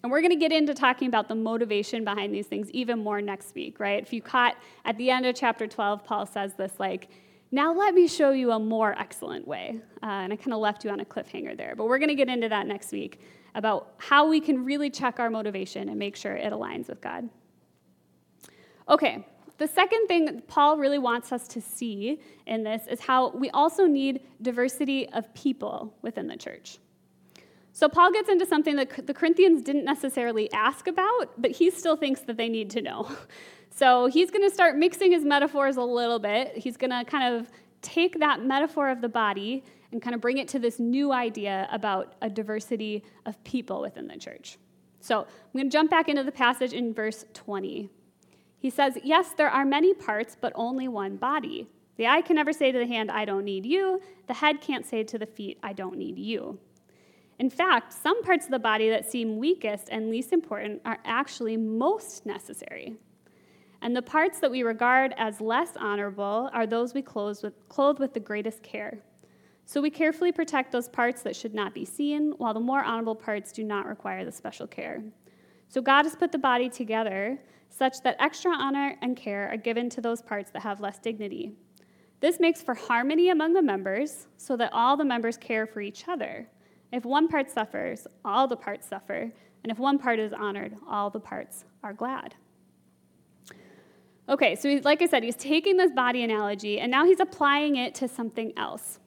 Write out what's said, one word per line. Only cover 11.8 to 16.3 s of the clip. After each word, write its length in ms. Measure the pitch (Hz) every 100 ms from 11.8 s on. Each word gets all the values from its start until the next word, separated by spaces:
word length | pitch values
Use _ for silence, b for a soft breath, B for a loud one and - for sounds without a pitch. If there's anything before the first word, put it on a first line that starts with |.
| 220
we're 120 | 262
gonna 160 | 302
get 140 | 285 254
into 200 | 247 226
that 180 | 208 -
next 260 | 202 -
week 280 | 208 - - B B B
about 380 | 226 220 196 - -
how 300 | - 285 311
we 120 | 311
can 240 | 311 262
really 240 | 254 285 285
check 320 | 277 269 240
our 80 | 233
motivation 600 | 220 208 196 185 - 196
and 100 | 208
make 180 | 202 -
sure 180 | 202